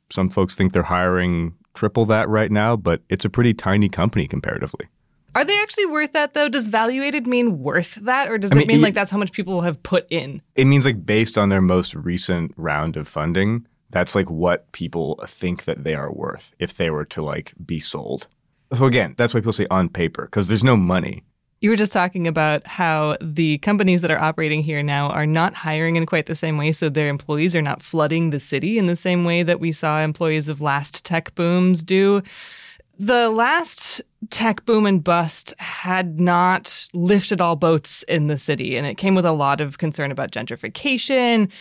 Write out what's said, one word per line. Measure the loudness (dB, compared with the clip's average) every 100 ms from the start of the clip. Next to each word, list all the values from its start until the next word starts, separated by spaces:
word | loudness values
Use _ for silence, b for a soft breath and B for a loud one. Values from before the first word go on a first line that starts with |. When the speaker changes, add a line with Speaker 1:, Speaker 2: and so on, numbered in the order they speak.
| -8
Speaker 1:
Some | -2 0
folks | 0 -2 0
think | 0
they're | 2
hiring | 0 0 2 2 0 -2 -4 -8 _
triple | -4 -2 0 2
that | 2 2
right | 2 2
now, | 2 2 0
but | 0 0 -2
it's | -2
a | -2
pretty | 2 2
tiny | 2 2 2 2
company | 2 0 0 -2
comparatively. | -4 -6 -6 -6 -10 -16 _ _ _ _ -2
Speaker 2:
Are |
they | 0 0
actually | 0 -2 0
worth | 0 0
that, | 0 0
though? | 0 0
Does | 0 0
valuated | 0 0 0 -2 -2
mean | 0 2 2 0
worth | -2 -2 -2
that? | -6 -2 0 0
Or | -2
does | 4
Speaker 1:
I | 4
Speaker 2:
it |
Speaker 1:
mean, | 6
Speaker 2:
mean, | 6
Speaker 1:
it |
Speaker 2:
like, | 4
that's | 2 -2
how | -2
much | -4
people | -4 -4 -2
have | -2 -4
put | -2 -2 0
in? | -6 -6 -12 -6 2
Speaker 1:
It |
means, | 6 6
like, | 4 0 0
based | 2 2 2
on | 4
their | 4
most | 4 4 0
recent | -4 -4 -2 -2 -2 -4 -6
round | -4 -2 -2 -6
of | -8
funding, | -4 -2 0 0 0 -6 _ _
that's, | -2 0 0
like, | 0
what | 0 0 0 _
people | -10 -6 -4 -4 -6 -10
think | -8 -6 -6
that | -6 -6
they | -4
are | -4 -6
worth | -8 -10 -10 -14 -8
if | -8 -4
they | -2
were | -2
to, | -6 -8
like, | -6 -8 -10 -14
be | -10 -8
sold. | -6 -8 -8 -10 -10 _ _ _ -6
So | 2
again, | 2 2 0 0
that's | 0
why | 0
people | 0
say | -2 0
on | 2 0
paper, | 0 -4 -4 -6
'cause | -2 0
there's | 2
no | 4 4
money. | 4 0 -2 -10 -16 _ _ -4
Speaker 2:
You | 0
were | 2
just | 0
talking | 0 -2 -2 -2
about | 0 0 0 -4
how | -4 0 0 0 -2
the | -4 -2 0 0
companies | 0 2 4 4
that | 2
are | 0
operating | 0 0 -2 -2
here | -2 -2
now | -2 0 0
are | 0
not | 0 2 0
hiring | -2 -4 -2 0
in | 0
quite | 0 -2 -2
the |
same | -4 -2 0
way, | 0
so | 0 0
their | 0 -2
employees | -2 -4 0 0
are | 0
not | -2 -4
flooding | -4 0 0 2 0
the | -2
city | -4 -4 0 0
in | 0
the | 0
same | 0 0
way | 2 2
that | 2 0
we | -2
saw | -2 -2 0
employees | -2 -2 -2 -2 -4
of | -4
last | -2 -2 -4 -8
tech | -4 -4 -4 -2
booms | 2 4 4 2
do. | 2 2 4 2 -2 B B B B B _ -6
The | 0 2 2
last | 2 2 2 -2 -6 -6 -6 -12 -14 -6
tech | 0 0 0 2
boom | 4
and | 4 4
bust | 2 2 0 -4 -10 -10
had | -12 -8 -2 -2 -2 0
not | 2 4 4 2 -2 -8 -6
lifted | -2 2 2 2 0
all | 0
boats | 2 2 2 0 -6 -2
in | 0 0
the | -2
city, | -4 -4 -2 -4
and | -6
it | -4
came | 0
with | 2
a | 2
lot | 2 0 0
of | -4 -4
concern | -6 -4 -6
about | -6 -8
gentrification | -8 -10 -10 -10 -6 -2 -2 0 2 4 4 2 B